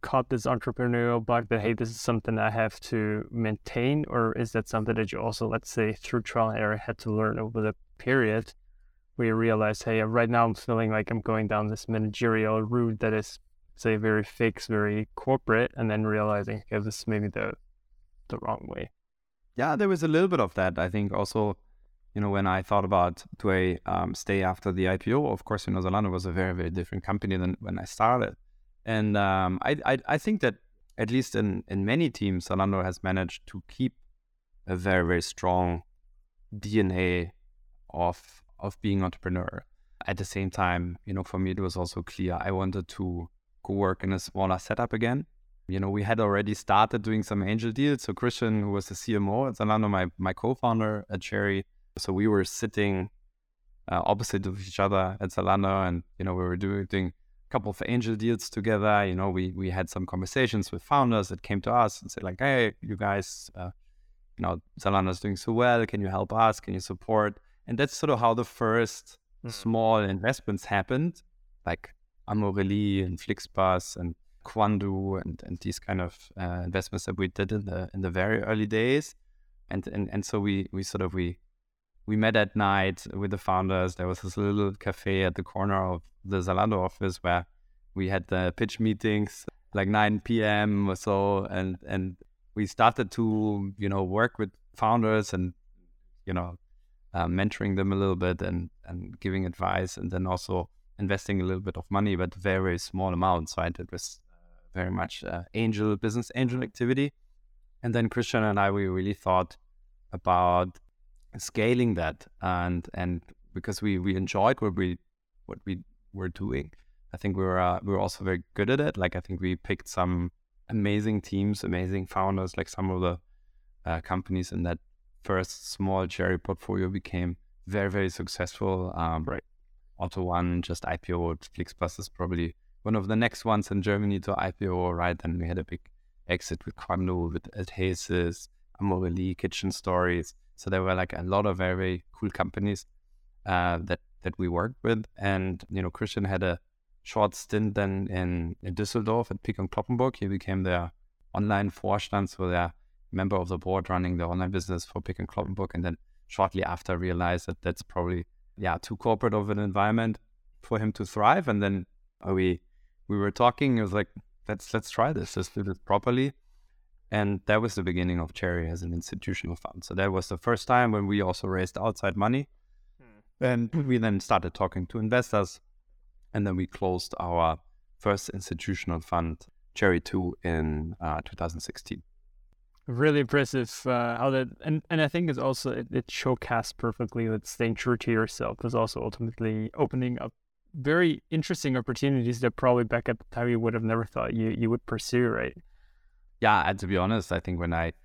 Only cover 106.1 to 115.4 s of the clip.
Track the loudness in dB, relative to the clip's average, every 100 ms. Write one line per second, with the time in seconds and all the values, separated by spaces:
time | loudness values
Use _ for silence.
106.1 | -2 -4 -2 0 0 -6 -2 0 2 0
107.1 | -4 _ _ _ -20 _ _ -2 2 2
108.1 | 0 0 2 2 4 2 2 0 0 -2
109.1 | -2 2 2 2 -6 _ _ -20 _ -14
110.1 | -4 2 4 6 4 2 -4 _ _ -20
111.1 | -20 -18 -12 -6 0 4 4 4 2 0
112.1 | -4 -18 -6 -2 0 0 -2 -4 -4 -4
113.1 | -4 -8 -20 -14 -8 -6 -2 0 0 0
114.1 | 0 0 4 4 4 0 0 -2 -2 _
115.1 | _ _ _